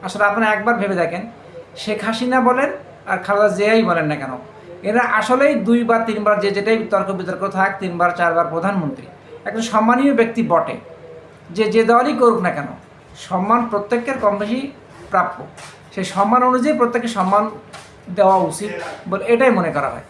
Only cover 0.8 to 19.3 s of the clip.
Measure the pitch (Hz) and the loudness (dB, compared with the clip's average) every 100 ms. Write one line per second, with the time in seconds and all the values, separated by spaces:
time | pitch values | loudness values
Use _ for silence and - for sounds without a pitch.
0.8 | 196 185 165 175 220 - - - - - | 0 0 -2 -4 -10 -16 -20 -20 -20 -14
1.8 | - 208 208 226 247 254 233 247 285 - | -8 -4 -4 -2 0 2 4 2 0 -4
2.8 | - - - 185 180 202 208 180 208 226 | -14 -20 -6 -6 0 2 2 2 2 4
3.8 | 202 170 156 151 131 127 - - - - | 2 0 0 -4 -6 -10 -14 -20 -20 -10
4.8 | 190 226 240 214 214 254 285 262 190 240 | -2 0 0 0 0 2 2 2 2 0
5.8 | 233 226 226 214 208 208 196 196 202 226 | 4 0 0 -2 0 2 0 -2 0 0
6.8 | 220 202 180 185 175 185 196 185 190 - | 0 -2 -2 -6 -6 -6 -4 0 0 0
7.8 | 190 175 175 175 175 165 165 165 180 196 | -6 0 0 2 0 2 0 -2 -2 -2
8.8 | 151 135 - - - - - 214 226 214 | -4 -6 -14 -20 -20 -14 -10 -6 -2 2
9.8 | 226 247 285 240 226 - 151 165 - 123 | 4 4 4 4 2 0 2 2 0 -8
10.8 | - - - - - - - 175 214 226 | -12 -20 -20 -20 -20 -20 -14 -2 2 2
11.8 | 220 233 262 233 240 220 180 147 127 - | 4 4 4 2 2 2 -2 -4 -8 -12
12.8 | - - - - - 185 196 233 233 202 | -20 -20 -20 -20 -6 -4 0 0 0 -4
13.8 | 202 240 277 254 208 202 208 254 277 - | -2 -4 -4 -2 0 -2 -4 -4 -6 -12
14.8 | - - - 190 175 - 151 - - - | -20 -20 -4 -2 -2 -6 -14 -16 -20 -20
15.8 | - - 185 185 202 240 247 254 254 - | -14 -8 -6 0 2 4 4 2 2 2
16.8 | 240 240 233 208 185 202 220 - - - | 2 0 -4 -2 2 2 0 -6 -18 -20
17.8 | - - - 185 196 190 170 - 208 - | -20 -20 -12 2 4 4 2 -4 -8 -8
18.8 | - - - 190 - | -10 -12 -6 -6 0